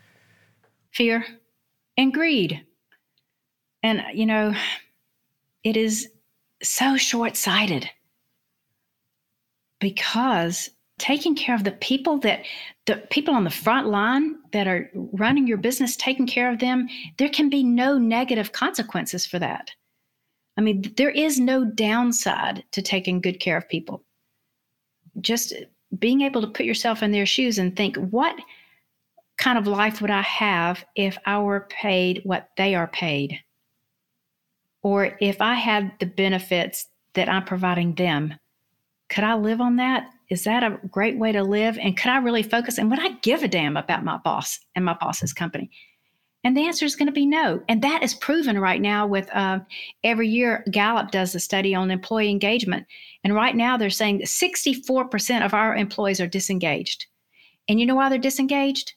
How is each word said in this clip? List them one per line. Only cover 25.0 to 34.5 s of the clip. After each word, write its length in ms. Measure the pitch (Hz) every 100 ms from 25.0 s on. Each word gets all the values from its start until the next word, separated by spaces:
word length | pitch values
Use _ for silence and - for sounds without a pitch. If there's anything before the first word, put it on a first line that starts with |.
| - -
Just 320 | 180 233 - - - _ _ 185
being 240 | 226 269
able 180 | 277 254
to 80 | 214
put 160 | -
yourself 380 | 233 226 233 220
in 100 | 208
their 140 | 208 196
shoes 320 | - 254 208
and 180 | 185 185
think, 200 | 202 190
"What 380 | 190 220 330 - - - _ _ _ _ _ _ _ -
kind 220 | 254 240
of 80 | 208
life 340 | 202 214 214
would 100 | 208
I 120 | 196
have 600 | 196 - 214 180 170 180 -
if 240 | - 196 - -
I 120 | 208
were 280 | 202 202 202
paid 540 | - 208 185 180 180
what 240 | 190 185 - -
they 180 | 196
are 140 | 185 165
paid? 500 | - 170 143 139 151 - _ _ _ _ _ _ _ _ _ _